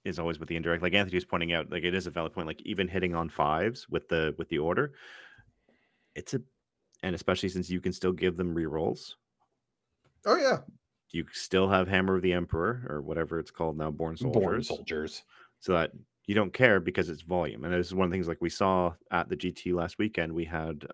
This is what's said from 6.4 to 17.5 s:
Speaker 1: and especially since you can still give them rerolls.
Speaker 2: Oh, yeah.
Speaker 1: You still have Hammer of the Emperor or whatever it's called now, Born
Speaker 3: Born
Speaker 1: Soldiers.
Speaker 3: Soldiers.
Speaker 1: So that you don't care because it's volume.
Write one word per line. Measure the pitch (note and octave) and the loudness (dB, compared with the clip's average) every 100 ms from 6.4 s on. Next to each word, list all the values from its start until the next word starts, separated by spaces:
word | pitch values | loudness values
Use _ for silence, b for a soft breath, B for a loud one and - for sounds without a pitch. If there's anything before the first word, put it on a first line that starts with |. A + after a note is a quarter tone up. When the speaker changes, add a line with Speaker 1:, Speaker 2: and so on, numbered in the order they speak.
| - _ _ _ _ _ | -6 _ _ _ _ _
Speaker 1:
and | F#2 | -4
especially | F2 - F#2 F#2+ | -2 0 0 0
since | F#2 F2+ | -4 -2
you | F2+ | -2
can | F#2 | -2
still | F2+ F2+ | 0 0
give | F2+ F#2 E2+ | 2 0 2
them | F2+ | -2
rerolls. | E2 D#2+ D#2 G2 - - - _ _ _ _ _ _ _ _ _ _ - | -2 -2 0 -2 -2 -8 -20 _ _ _ _ _ _ _ _ _ _ 2
Speaker 2:
Oh, | E4 | 4
yeah. | C4+ G3 - - _ _ _ | 4 2 -2 -20 _ _ _
Speaker 1:
You | E2+ - | -6 -6
still | - - F#2+ F#2+ | -8 2 4 6
have | F#2+ F#2 | 6 4
Hammer | F#2+ F#2+ F#2 | 2 4 4
of | |
the | F2+ | 4
Emperor | F2 F2 E2 F#2+ B2 A#2+ | 2 0 0 0 -2 -6
or | D2+ | -6
whatever | C#2+ D#2 D#2 E2 | -4 -4 -2 -4
it's | D#2 | -6
called | - D#2+ D2+ | -4 -2 -2
now, | D#2 | -4
Born | D2 E2 E2 | -4 -6 -2
Speaker 3:
Born | B2+ | 2
Speaker 1:
Soldiers. | A#2 F#2+ A2 - | 2 2 0 -4
Speaker 3:
Soldiers. | - - D#2 D#2 - - b b _ | -6 -6 -6 -6 -10 -18 b b _
Speaker 1:
So | - | 0
that | F2 D#2+ - - _ - | 0 0 -6 -20 _ 0
you | |
don't | G#2 F#2+ | 0 0
care | - B2+ G2 | 4 6 6
because | F2 F#2 E2+ | 4 -2 -2
it's | D2+ | -6
volume. | E2 F2+ D2+ | -2 -2 0